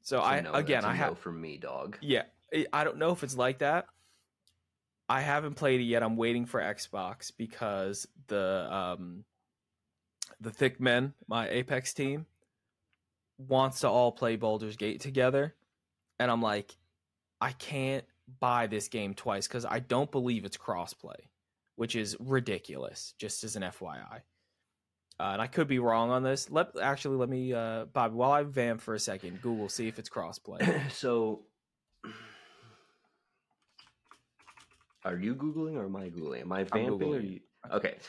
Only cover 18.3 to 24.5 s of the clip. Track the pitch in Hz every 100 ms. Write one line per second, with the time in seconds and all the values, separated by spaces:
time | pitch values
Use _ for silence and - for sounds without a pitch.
18.3 | 131 127 120 113 107 - 117 101 98 120
19.3 | 101 95 123 117 120 127 123 143 139 123
20.3 | 113 95 - - 92 87 - - - -
21.3 | _ _ _ _ - 113 117 107 107 127
22.3 | 135 120 92 - 67 64 - - - 107
23.3 | - 113 107 95 - 87 67 50 110 _
24.3 | _ _